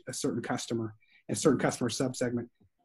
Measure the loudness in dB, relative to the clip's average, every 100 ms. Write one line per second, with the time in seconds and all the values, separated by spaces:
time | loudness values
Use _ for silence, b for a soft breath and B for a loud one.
0 | -10 -4 -2 -2 -2 -4 -2 -2 -2 -8
1 | b b b 4 4 6 2 0 -2 0
2 | -2 0 -2 -2 -4 _ _ _